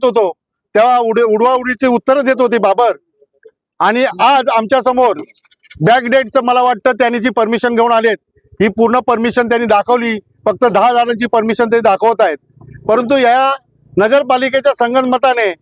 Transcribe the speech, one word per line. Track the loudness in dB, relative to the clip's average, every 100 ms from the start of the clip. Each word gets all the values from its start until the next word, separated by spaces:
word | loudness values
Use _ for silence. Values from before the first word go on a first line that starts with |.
होतो, | 0 0 -2 -4 _ _ _ 0
तेव्हा | 2 2
उड-, | 0 0
उडवाउडीची | 0 2 0 0 -4 -2 0
उत्तरं | 0 0 0
देत | 0 0
होते | 0 0
बाबर, | 0 2 0 -2 _ _ _ _ -20 _ _ -4
आणि | -2 0 -2 0
आज | 2 2 2
आमच्या | -2 0 0
समोर | 0 0 0 0 -8 _ _ _ -20 -4
बॅकडेटचं | 0 2 2 -2 0 -2
मला | 0 0
वाटतं | 0 0 -2
त्यांनी | 0 -2 -2
जी | -4
परमिशन | -2 -2 0 -2 0
घेऊन | 2
आलेत, | 2 0 -2 _ _
ही | _ -2 -2
पूर्ण | 0 0 0
परमिशन | -2 -2 -2 -2 -2
त्यांनी | -2 0
दाखवली. | 0 0 -2 -2 -6 -10 _ -6
फक्त | 0 0
दहा | 2 2
झाडांची | 2 -2 -2 -2
परमिशन | -2 -2 -2 0
ते | 0
दाखवत | 0 0 0 0
आहेत. | 0 -2 _ _ -20 -12 -2
परंतु | -2 0 0
या | 2 2 0 -2 _ _ _ -2
नगरपालिकेच्या | 0 0 0 -2 0 -2 -2
संगनमताने | -2 0 0 0 0 0 0 -2 -4